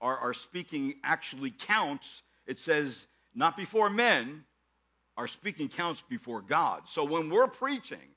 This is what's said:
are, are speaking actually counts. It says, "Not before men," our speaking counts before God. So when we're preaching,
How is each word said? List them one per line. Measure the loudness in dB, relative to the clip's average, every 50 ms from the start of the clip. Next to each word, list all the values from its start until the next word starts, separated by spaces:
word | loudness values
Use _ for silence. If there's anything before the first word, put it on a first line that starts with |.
are, | -2 -2 0
are | 0 0 -2 -2
speaking | -4 -8 -8 -8 -8 -6 -4 -4 -2 -2 -2 -4 -2 -2
actually | 0 0 0 -2 -6 -8 -8 -8 -8
counts. | -8 -6 0 2 2 2 2 0 -2 -6 -10 -14 -20 -20 -20 _ _ _ _
It | -8 -8 -4
says, | 0 2 2 2 2 0 -4 -8 -14 -20 _ _ _ _ -2
"Not | 0 0 2 0
before | -2 -4 0 2 4 4 4
men," | 4 4 6 6 6 4 2 -2 -8 -14 -18 _ _ _ _ _ _ _ _ _ _ _ _ _ _
our | -8 -8
speaking | -8 -8 -8 -8 -6 -6 -4 -6 -6
counts | -4 -2 -2 -2 -4 -6
before | -8 -8 -10 -8 -6 -6 -8 -8
God. | -4 0 2 2 2 2 0 -2 -6 -6
So | -2 -2 0
when | 0 0 0 0 4
we're | 4 6 6
preaching, | 4 2 -2 -4 -2 -2 -4 -6 -10 -14 -14 -14 -18 _